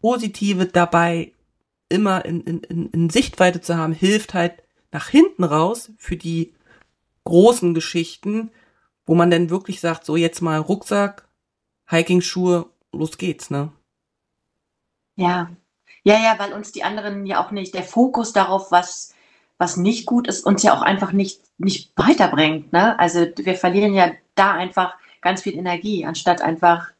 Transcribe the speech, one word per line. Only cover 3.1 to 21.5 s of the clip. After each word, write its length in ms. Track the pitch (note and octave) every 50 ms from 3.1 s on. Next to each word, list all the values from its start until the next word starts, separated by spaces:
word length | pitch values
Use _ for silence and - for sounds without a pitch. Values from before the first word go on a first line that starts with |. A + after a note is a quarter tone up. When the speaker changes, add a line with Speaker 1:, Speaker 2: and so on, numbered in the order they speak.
| D#3+ A#3 - - - - F#3 F3+ F3 F3
Speaker 1:
zu 160 | - - E3+
haben, 160 | E3 D#3+ D#3 E3
hilft 400 | D#3 - F#3+ G#3 G#3+ G#3+ - -
halt 300 | F#3 E3+ F3 - - _ _ _ _ _ _
nach 180 | - D3 - -
hinten 340 | - C#4+ E4 G4 - - F3+
raus 480 | D#3+ D3 D#3 D#3+ F#3 A3+ A#3 - - G#3+
für 200 | _ - - F3
die 360 | D#3+ - E3+ E3 E3 E3 - _ _ _ _ _ _ _ _ _ _ _ _ _ _ _
großen 480 | - E3+ F3 F#3+ A#3 A#3+ A#3+ F3+ F3 E3+
Geschichten, 760 | E3 D#3+ - - E3+ E3 E3 - _ - G3 G#3 A3 A3+ A3 _ _ _ _ _ _ _ _ _ _ _
wo 100 | - D#3+
man 160 | F3 E3+ F3
dann 180 | F3 E3 F3 D#3+
wirklich 300 | E3+ F#3 F#3+ - F3+ -
sagt, 260 | - E3+ E3 - _
so 100 | - D3+
jetzt 260 | E3 E3+ E3 E3 -
mal 180 | E3+ E3 D#3 D#3
Rucksack, 680 | D#3 - G3 G3+ - - G#3 G3+ G3+ G3 G3+ - _ _ _ _ _ _ _ _ _ _ _ _ _ _
Hiking-Schuhe, 760 | - E3 E3 - F3+ F3+ F3 - - F#3 F3+ F3+ F3 E3+ E3 _ _ _ _ _
los 260 | - C#3 D#3 D#3 -
geht's, 320 | - F#3 F3+ D3+ - - -
ne? 220 | C#3+ C#3+ C#3+ D#3 _ _ _ _ _ _ _ _ _ _ _ _ _ _ _ _ _ _ _ _ _ _ _ _ _ _ _ _ _
Speaker 2:
Ja. 360 | - F#3 F3 F3+ F3+ E3+ E3+ F3 _ _ _ _ _ _ _ - _ _
Ja, 120 | G3+ G#3 A3
ja, 180 | A3 A3+ A3
weil 160 | G#3+ G3+ G3+ -
uns 180 | G#3 G#3 -
die 120 | - - -
anderen 420 | F#3 G#3 G#3+ G3+ G#3 G3+ G3+ G3+
ja 180 | F#3+ F#3 - -
auch 80 | -
nicht, 220 | G3+ G3+ F#3+ F#3 -
der 100 | F3+ F3
Fokus 500 | - - A3+ B3 C4 - B3 A3+ A3 -
darauf, 380 | G3+ F#3+ F3 F#3+ F#3+ F#3+ -
was, 420 | F3 F3 F3+ - - - - - _ _ _ _ _ _ _ _ _
was 200 | _ F3 E3+ -
nicht 280 | F#3 F3 G3+ A#3 - -
gut 220 | - B3 A#3+ A#3+
ist, 180 | - - - -
uns 180 | - G3+ F#3+ -
ja 100 | - -
auch 40 | -
einfach 320 | - - G3 F#3+ G3 - F#3+
nicht, 280 | G3 G3 F#3 - _ _ _